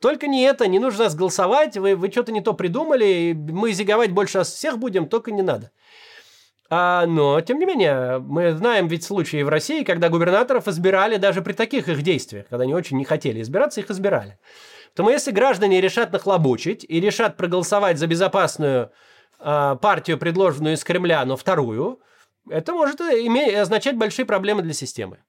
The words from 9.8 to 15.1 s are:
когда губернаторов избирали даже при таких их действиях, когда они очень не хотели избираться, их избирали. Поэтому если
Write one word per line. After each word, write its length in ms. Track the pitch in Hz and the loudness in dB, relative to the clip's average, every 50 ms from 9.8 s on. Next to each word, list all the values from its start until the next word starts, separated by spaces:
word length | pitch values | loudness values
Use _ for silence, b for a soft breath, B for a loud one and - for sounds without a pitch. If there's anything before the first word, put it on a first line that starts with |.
| - | -2
когда 260 | - 175 170 175 170 | -2 0 0 2 2
губернаторов 580 | 165 170 170 180 185 208 254 247 262 233 - 208 | 2 2 2 2 2 2 2 2 0 0 0 -2
избирали 500 | 175 165 175 190 196 190 196 226 226 196 | -4 0 2 2 4 4 2 2 2 2
даже 260 | 190 196 165 190 175 | 2 2 2 0 -4
при 100 | - 196 | -6 -4
таких 340 | - 226 220 277 254 - - | -4 -4 -2 -2 -4 -2 -2
их 140 | 156 135 | -4 -2
действиях, 460 | 147 185 170 123 - - 110 101 101 - | 0 0 0 -2 -2 -8 -14 -16 -12 -8
когда 140 | 120 120 127 | -4 -2 -2
они 100 | 131 151 | 0 0
очень 240 | 180 170 - 135 131 | -2 -2 -2 -4 -4
не 60 | 139 | -2
хотели 380 | - 151 156 - 139 107 113 | -2 -2 -2 -2 -4 -4 -4
избираться, 400 | 113 117 143 202 285 294 - 220 | -8 -4 -2 0 0 0 -2 -6
их 100 | 196 - | -8 -8
избирали. 480 | 202 185 190 202 175 120 101 101 101 _ B B B B B B B B B B | -8 -4 -2 0 0 -2 -4 -8 -16 _ B B B B B B B B B B
Поэтому 220 | B - 185 | B 0 2
если 200 | 220 | 4